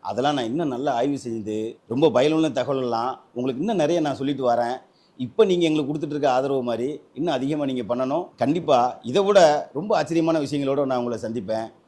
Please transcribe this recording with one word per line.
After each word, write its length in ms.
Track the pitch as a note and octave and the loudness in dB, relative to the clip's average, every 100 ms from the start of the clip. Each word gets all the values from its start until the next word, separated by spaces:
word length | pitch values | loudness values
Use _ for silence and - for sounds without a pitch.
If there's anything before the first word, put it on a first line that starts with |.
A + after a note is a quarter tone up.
அதெல்லாம் 340 | F#2 G#2 C#3 D3 | -6 -2 0 0
நான் 140 | A2+ | -2
இன்னும் 200 | C#3 D#3+ | -2 -4
நல்லா 180 | B2 C#3+ | -4 -2
ஆய்வு 240 | A#2+ C3 C#3 | 0 -2 -2
செய்து 380 | B2 A2+ G#2 G#2+ A2 - _ | -6 -8 -6 -4 -6 -10 _
ரொம்ப 220 | A#2+ D#3 | 2 2
பயனுள்ள 380 | A#2+ C#3+ D#3+ D#3+ | 4 2 2 0
தகவலெல்லாம் 640 | B2+ B2 C3+ B2 A2+ B2 B2 _ | -2 -2 -2 -2 -2 -4 -6 _
உங்களுக்கு 280 | A#2+ B2+ B2 | -6 -4 -4
இன்னும் 180 | F#3+ G3+ | -2 0
நிறைய 160 | D3 E3+ | 2 0
நான் 180 | D3+ C3 | -2 -4
சொல்லிட்டு 240 | C3+ C#3 B2+ | -4 -2 0
வரேன். 260 | A#2+ A#2+ B2+ - _ _ _ | 2 0 -4 -10 _ _ _
இப்போ 240 | B2+ - | -10 2
நீங்க 200 | G#3 F3+ E3 | 4 4 2
எங்களுக்கு 240 | D#3 C3+ | 2 0
கொடுத்துட்டு 260 | D3+ D3 D3 | -4 -4 0
இருக்க 120 | C#3+ | 2
ஆதரவு 320 | B2+ C#3 C3+ | 2 2 -2
மாதிரி 260 | B2 A2+ B2+ D3+ - | -2 -2 -4 -6 -14
இன்னும் 200 | - E3+ | -6 -2
அதிகமா 300 | C3+ C3+ D3+ | -2 -2 -2
நீங்க 200 | C#3 B2+ G2+ | -2 -4 -4
பண்ணணும். 360 | A#2+ C3 D3 B2 _ | -2 0 -2 -4 _
கண்டிப்பா 420 | B2 E3 D#3+ C3 B2 A#2+ | 0 0 4 4 4 -2
இதை 200 | A2+ D3 | -2 0
விட 180 | G3 G3+ D#3+ D3 - | 4 6 6 4 -2
ரொம்ப 180 | C3+ G3+ G3 | -8 0 0
ஆச்சரியமான 440 | D3+ E3 E3 D#3+ | 2 0 2 0
விஷயங்களோட 460 | C#3+ C#3+ C#3 C#3 C3+ | 0 -2 0 0 0
நான் 160 | B2+ | 0
உங்களை 160 | A#2+ A2+ | -2 -4
சந்திப்பேன். 500 | A2 A#2 F#2+ A2 A2+ - | -6 -6 -4 -6 -6 -14